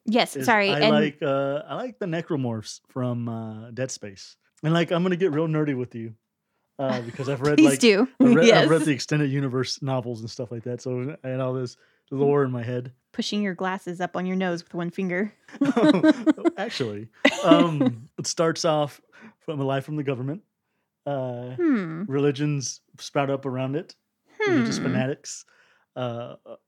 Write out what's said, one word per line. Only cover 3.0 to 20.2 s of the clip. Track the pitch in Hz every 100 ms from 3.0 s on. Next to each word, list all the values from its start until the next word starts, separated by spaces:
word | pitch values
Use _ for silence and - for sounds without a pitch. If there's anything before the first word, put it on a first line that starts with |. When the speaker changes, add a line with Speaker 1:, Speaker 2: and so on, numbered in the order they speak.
| 123 120 117
Speaker 2:
uh, | 113 110 110 117
Dead | 113 131
Space. | - 104 95 - - _ _
And, | 156
like, | 170 170
I'm | 170
gonna | 185 175
get | 151
real | 147 165
nerdy | 156 151 127
with | 123
you, | 117 113 110 _ _ _ _ _ -
uh, | 135 127
because | 117 143 131
I've | 135
Speaker 1:
<laughs> | 143
Speaker 2:
read, | 151
Speaker 1:
Please | 156
Speaker 2:
like, | 135
Speaker 1:
do. | 240 196 254 -
Speaker 2:
I've | 254
read, | 226
I've | 226
Speaker 1:
Yes. | 196 156
Speaker 2:
read | 160
the | 156
extended | 127 - 151 143
universe | 139 135 127 123 -
novels | 135 131 123 113
and | 113
stuff | - 120
like | 117
that, | 123 120
so | 131 123 131 160
I | 131
had | 127
all | 131
this | 131 123 - _ _ -
lore | 135 143 143
in | 131
my | 123
head. | 117 123 127 - _
Speaker 1:
Pushing | - - 208
your | 202
glasses | 175 185 190 180 180
up | 175 180
on | 185
your | 185
nose | 185 170
with | -
one | 170 170
finger. | 185 185 180 208 - _ -
<laughs> | 277 240 302 196 311
Speaker 2:
<laughs> | 285 269 269 339 -
Actually, | 226 - 117 104 117 _ - -
um, | 175 - 170 147 254 113 - -
it | -
starts | - 165 160
off | 170 151 147 - _ - - _
from | - 151
a |
life | 135 135
from | 139 151
the |
government. | 139 123